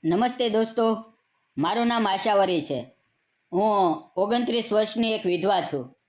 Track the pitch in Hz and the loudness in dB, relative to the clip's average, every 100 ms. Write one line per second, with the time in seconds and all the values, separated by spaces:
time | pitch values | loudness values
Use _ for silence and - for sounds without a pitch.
0 | 160 175 240 247 240 214 226 226 226 220 | 0 0 0 0 0 0 0 0 0 0
1 | - _ _ _ _ - 165 214 233 233 | -6 _ _ _ _ -4 -2 0 0 0
2 | 208 190 220 202 190 175 151 131 120 _ | 0 0 2 2 4 0 -2 -6 -6 _
3 | _ _ _ _ _ 175 214 202 185 156 | _ _ _ _ _ 0 2 2 2 0
4 | - - 202 240 240 233 226 208 214 220 | -6 -4 0 0 0 -2 0 0 0 0
5 | 226 220 185 175 185 190 - 143 123 _ | -2 0 -2 0 0 0 -2 -6 -8 _